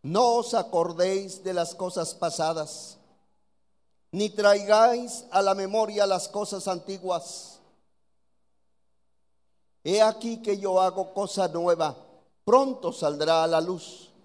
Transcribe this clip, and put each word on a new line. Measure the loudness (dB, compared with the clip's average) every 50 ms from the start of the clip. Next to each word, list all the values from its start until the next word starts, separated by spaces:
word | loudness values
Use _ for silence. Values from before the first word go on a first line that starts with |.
| -6
No | 0 2 2 4 4 2
os | 0 -2 0 -2
acordéis | -2 -2 0 0 0 0 0 0 0 0 0 0 -2 -4 -8 -14 -10 -8
de | -4 -4
las | -4 -4 -4 -6
cosas | -8 -10 -6 -6 -6 -6 -6 -6
pasadas, | -6 -6 -4 -2 -2 -2 -2 -2 -4 -8 -10 -12 -16 -16 -18 -20 _ _ _ _ _ _ _ _ _ _ _ _ _ _ _ _ _ _ _ _ _ _ _ -4
ni | -4 -4 -2
traigáis | -2 4 6 6 6 6 4 4 6 6 8 6 4 0 -4 -8 -12 -14 -14 -2
a | 0 2
la | 2 2 0
memoria | 0 -2 -2 0 0 0 0 2 0 2
las | 2 2 -2 -4 -6
cosas | -6 -6 -6 -6 -8 -8 -6 -6
antiguas. | -6 -6 -8 -10 -12 -8 -6 -4 -4 -4 -6 -10 -16 -16 -18 -18 -20 -20 _ _ _ _ _ _ _ _ _ _ _ _ _ _ _ _ _ _ _ _ _ _ _ _ _ _ _ _ _ _ _ _ _ _ _ _ _ _ _ _ _ _ _ _ _
He | -2 4 4
aquí | 4 4 4 -2 -8 -8 -8 -6
que | -4 -4 -4
yo | -2 -2 0 2 4
hago | 2 2 0 -2 -6 -6 -6
cosa | -6 -6 -4 -2 -2 -2 -2
nueva, | -2 -2 2 2 2 2 0 -4 -4 -10 -20 -20 -20 _ _ _ _ _ _
pronto | 6 6 6 6 4 -4 -4 -6 -6 -6
saldrá | -2 -4 -4 -2 0 2 2 4 4 4
a |
la | 2 2 2
luz. | 0 0 -6 -6 -8 -16 -20 -20 -20 -20 _ _